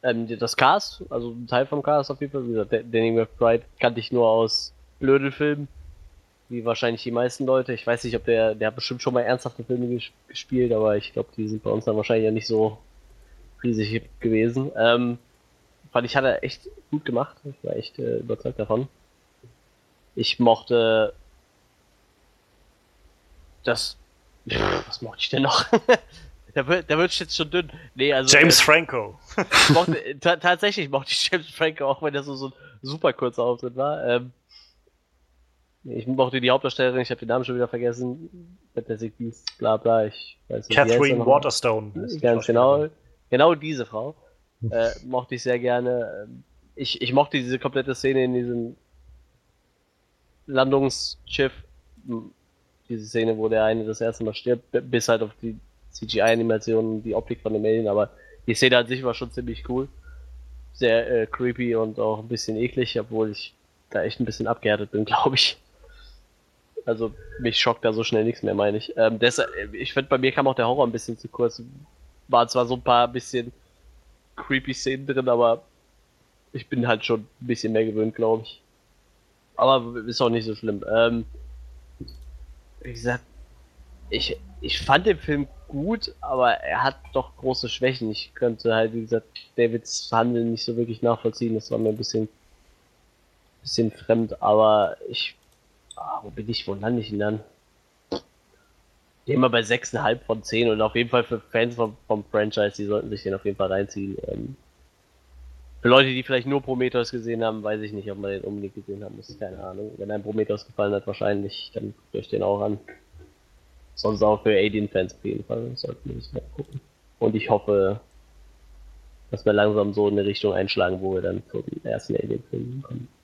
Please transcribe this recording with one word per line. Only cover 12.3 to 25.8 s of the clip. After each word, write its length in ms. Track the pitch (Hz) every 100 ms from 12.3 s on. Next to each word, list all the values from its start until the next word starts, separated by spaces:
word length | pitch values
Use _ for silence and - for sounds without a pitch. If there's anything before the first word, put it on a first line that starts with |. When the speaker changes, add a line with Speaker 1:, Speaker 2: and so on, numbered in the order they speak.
Speaker 1:
nicht 160 | 110 -
so 320 | 110 110 107 - - _ - - - - _
riesig 400 | 120 110 107 113 - -
gewesen. 500 | 117 110 113 123 135 -
Ähm, 420 | 113 120 120 120 _ _ _ _ _ _ -
fand 160 | 123 120
ich, 100 | 139
hat 80 |
er 200 | 131 110
echt 240 | 131 - - - _
gut 140 | 151
gemacht. 320 | - 117 143 -
Ich 200 | 143 135
war 120 | - -
echt, 220 | - -
äh, 200 | 123 117
überzeugt 400 | 117 113 127 -
davon. 300 | 104 110 135 _ _ _ _ _ - _ _ _ _ _ _ -
Ich 220 | 117 -
mochte 760 | 120 113 - 120 113 110 107 - - _ _ _ _ _ _ _ _ _ _ _ _ _ _ _ _ _ _ _ _ _ - _
das, 320 | - 117 - - _ _ _ _ -
pff, 380 | - - - -
was 160 | -
mochte 180 | 120 -
ich 100 | -
denn 120 | -
noch? 220 | 139 - -
<laughs> 60 | 226